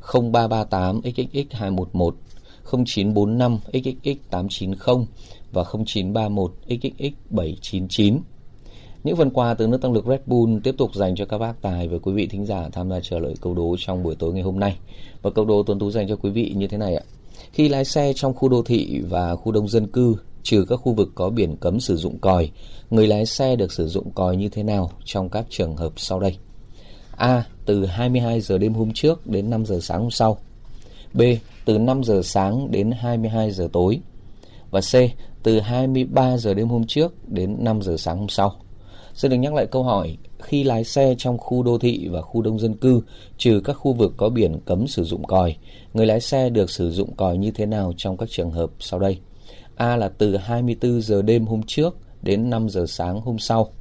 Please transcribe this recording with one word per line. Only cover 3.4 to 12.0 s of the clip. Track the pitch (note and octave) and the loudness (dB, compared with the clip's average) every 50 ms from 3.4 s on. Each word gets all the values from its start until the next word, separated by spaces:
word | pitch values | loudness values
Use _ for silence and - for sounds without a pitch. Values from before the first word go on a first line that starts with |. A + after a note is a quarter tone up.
| B2+ B2 A#2+ G#2+ - - - | 2 2 2 0 -4 -4 -4
X | C3 B2+ | -4 -4
X | C3+ B2+ - - | -4 -8 -4 -4
X | C#3+ C#3+ C#3 - - | -4 -6 -6 -6 -6
tám | - F#2 F2+ G2+ | -6 -4 -4 -4
chín | - - - F#2+ G2 | -6 -6 -4 -6 -6
không | F#2+ - - B2+ B2+ A#2+ - - - - - - - - - - | -4 2 2 2 2 2 -2 -6 -16 -18 -18 -16 -18 -16 -6 -4
và | F#2+ E2+ | -4 -2
không | - - G#2+ A2 | -2 -4 -6 -6
chín | A2 - G#2+ F#2+ F#2 G2+ | -4 -2 -2 -2 0 0
ba | A2+ A2 G#2 | -2 -2 0
một | G#2 G2+ F#2+ F2 - - - - | 0 -2 -2 -2 -4 -10 -8 -6
X | B2 A#2 - | -6 -4 -4
X | C3 - - - | -6 -6 -4 -6
X | C#3+ C#3+ - - - | -6 -6 -8 -14 -4
bảy | - - F2 D#2 E2 F#2 | -4 -2 -2 -2 -6 -8
chín | - - - F#2+ F#2 F2+ | -10 -6 -4 -4 -4 -4
chín. | - - G#2+ G2+ A2 D3+ - - - - - - - - - - - - - - - - - | 0 4 4 4 4 2 -2 -6 -16 -20 -20 -20 -20 -20 -20 -20 -20 -20 -18 -18 -18 -6 -2
Những | D3+ F3 | -2 2
phần | E3+ D#3 C3+ | 4 2 2
quà | B2+ C3 A#2+ A#2+ A#2 | 4 2 0 0 2
từ | A2 A2 | 0 2
nước | A2+ A#2+ B2+ C3 | 2 2 0 0
tăng | B2+ A#2+ | 0 0
lực | A2 G2+ | 0 2
Red | A#2 C3+ C3+ C3+ | 0 -2 -2 0
Bull | - B2 A#2+ A#2 A2+ A2+ G#2+ - | 0 2 4 4 4 2 0 0
tiếp | B2+ C3 - | -2 0 0
tục | C#3 G#2+ - | -2 -2 0
dành | G2+ G2+ F#2 F#2 | 0 0 0 0
cho | F2 G2+ | -2 -4
các | F#2+ G#2+ G#2 | -4 -4 -4
bác | A2+ A#2 A#2 - - | -4 -4 -6 -6 -4
tài | G2+ F2+ F2 F2 E2 | -4 -2 -2 -4 -4
với | F2 | -4
quý | E2+ | -4